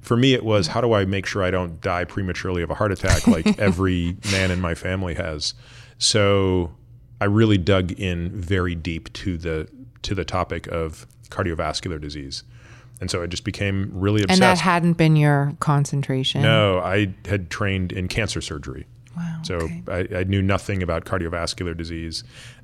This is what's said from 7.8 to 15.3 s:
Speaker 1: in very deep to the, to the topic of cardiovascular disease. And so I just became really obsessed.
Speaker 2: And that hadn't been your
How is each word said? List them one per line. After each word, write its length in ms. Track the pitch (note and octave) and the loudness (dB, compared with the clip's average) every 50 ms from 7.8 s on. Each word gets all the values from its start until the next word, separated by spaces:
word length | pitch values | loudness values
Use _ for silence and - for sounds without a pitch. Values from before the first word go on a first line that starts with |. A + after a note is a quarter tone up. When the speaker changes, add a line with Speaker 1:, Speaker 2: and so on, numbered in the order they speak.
| F#2 E2+ | 2 0
Speaker 1:
in 400 | F#2 - G2+ F#2 F2 F2 E2+ E2+ | -2 -4 -4 -2 -2 -2 -4 -4
very 420 | - G#2 E2+ D#2+ G2 F#2 F2+ F2+ F2 | -6 -6 -4 0 0 0 0 0 -2
deep 400 | E2+ D#2 F2+ E2 D#2+ - - - | -4 -4 -6 -6 -6 -8 -12 -12
to 240 | - - G2 F2+ | -8 -4 -4 -4
the, 320 | E2 E2 E2+ D#2+ D#2 D#2 - - B3 - - - - | -4 -4 -4 -4 -4 -6 -8 -12 -20 -20 -20 -18 -12
to 140 | - - G#2 | -8 -6 -4
the 100 | F#2 E2 | -4 -4
topic 400 | - - F2+ F2 - E2+ E2 - | -2 -2 -2 -2 -2 -4 -8 -8
of 380 | - E2 E2+ E2 D#2+ D#2+ - - - - - - - | -6 -4 -4 -4 -6 -8 -10 -18 -20 -20 -20 -20 -8
cardiovascular 720 | - - G2 F2+ E2 D#2+ E2 D#2 D2+ - - G2 E2 D2+ | -4 -4 -2 -2 -2 -2 -2 -4 -4 -4 -6 -6 -8 -8
disease. 420 | D2+ D2 D2 D2+ C#2 C2+ C2 - - - - - - - - - - - - - | -8 -10 -10 -10 -12 -12 -12 -14 -14 -18 -20 -20 -20 -20 -20 -20 -20 -20 -14 -10
And 80 | - F2+ | -8 -6
so 140 | - F#2 E2+ | -4 -4 -4
I 40 | |
just 180 | F2 F2+ - - | -4 -6 -6 -6
became 460 | G#2 F#2 - G2+ G2 G2 G2 G2 G2+ - | -6 -6 -4 -2 -2 -2 -2 -4 -4 -4
really 300 | F#2 F#2+ G2+ G#2+ G#2+ G#2 | -2 0 2 2 2 2
obsessed. 180 | F3+ F#3 F#3 | 2 4 4
Speaker 2:
And 20 | F#3+ | 6
that 160 | F#3 F#3 E3+ | 4 4 4
hadn't 360 | D#3 F#3 E3+ E3+ E3 E3+ E3+ | 2 2 2 2 2 2 4
been 200 | - D#3+ D#3 D#3 | 4 4 6 6
your 400 | D3+ D3 D3 | 6 6 4